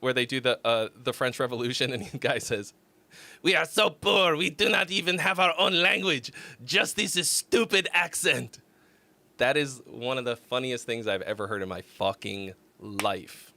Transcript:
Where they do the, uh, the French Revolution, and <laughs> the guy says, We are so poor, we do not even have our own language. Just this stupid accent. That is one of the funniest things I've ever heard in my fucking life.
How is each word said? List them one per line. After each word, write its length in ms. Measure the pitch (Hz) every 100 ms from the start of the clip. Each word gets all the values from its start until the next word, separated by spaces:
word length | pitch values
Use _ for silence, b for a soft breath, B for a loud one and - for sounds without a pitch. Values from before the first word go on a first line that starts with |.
Where 120 | 127
they 140 | 127 123
do 140 | 131
the, 200 | 127 120
uh, 240 | 113 117 110
the 180 | - 127
French 280 | 120 127 120
Revolution, 520 | 127 120 120 127 127
and 120 | 123 101
<laughs> 60 |
the 60 | 139
guy 200 | - 127
says, 360 | - 110 101 - _ _ _ B B B
We 120 | 160
are 100 | 180
so 260 | 160 - 214
poor, 460 | 156 202 202 185 156
we 140 | 180
do 180 | 151 208
not 220 | 208 185
even 280 | 190 175 180
have 200 | 170 190
our 160 | 180 160
own 160 | 196
language. 580 | 180 180 196 190 147 - - B B
Just 320 | 123 160 214 -
this 180 | 208 180 165
stupid 600 | - - - 226 196 190
accent. 680 | 175 175 - 180 135 123 - _ b b b b b _ _
That 180 | 123 143
is 260 | 143 127 -
one 320 | - 120 131
of 60 |
the 120 | 123 117
funniest 500 | - 123 131 123 -
things 200 | 117 107
I've 160 | 98
ever 260 | - 101 101
heard 140 | 104
in 60 | 95
my 140 | 90
fucking 720 | - - 98 98 104 98 98 92 _ _
life. 760 | 101 101 104 98 92 - -